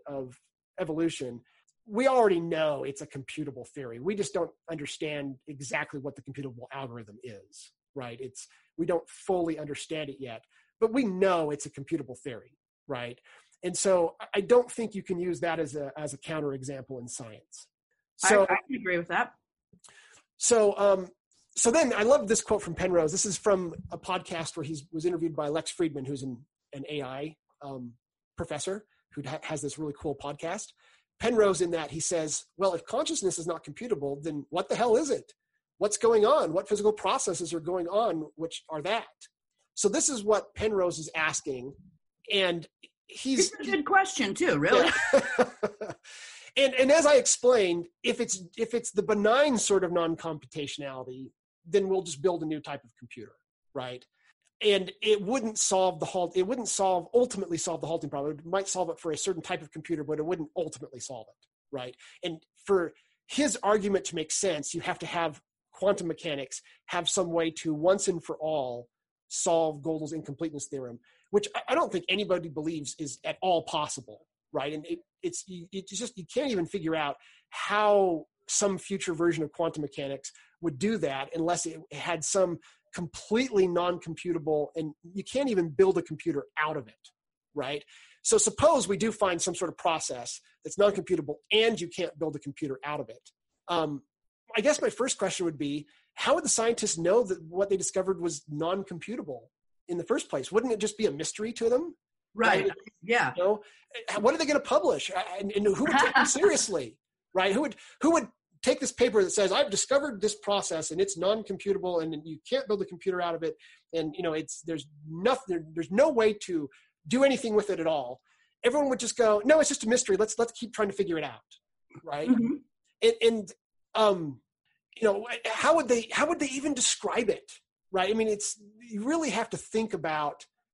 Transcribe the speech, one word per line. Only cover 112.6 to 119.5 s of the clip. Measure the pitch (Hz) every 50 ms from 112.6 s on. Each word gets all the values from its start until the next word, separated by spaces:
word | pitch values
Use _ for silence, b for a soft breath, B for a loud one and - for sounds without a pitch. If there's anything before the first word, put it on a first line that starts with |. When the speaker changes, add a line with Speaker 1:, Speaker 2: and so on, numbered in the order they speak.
| 262 196
Speaker 1:
build | 214 196
a | 190
computer | - 180 170 - 190 180 180
out | 175 170 165
of | 165 165
it. | 160 156 b b b b b b b -
And, | 165 160 156 147
you | 175 180
know, | 165
it's, | 156 160 156 - - -
there's | - 165 165 151 135 - - - 151 156
nothing, | 160 170 190 240 262 247 - 190 175 165 156 160 156
there's | 170 165 -
no | 185 220 285 320
way | 277 226 220 214 208 208 -
to | - 175 160 147 135 b b b b b b -
do | 151 220 254 269
anything | 277 262 - - 226 214
with | 208 202 202
it | 185 165
at | 160
all." | 165 160 143 127 123 127 - _ _ _ _ _ _ _ _ -
Everyone | 240 247 302 285 269
would | 254 208
just | 240 220 -
go, | - 233 214 208 208 208
"No, | 262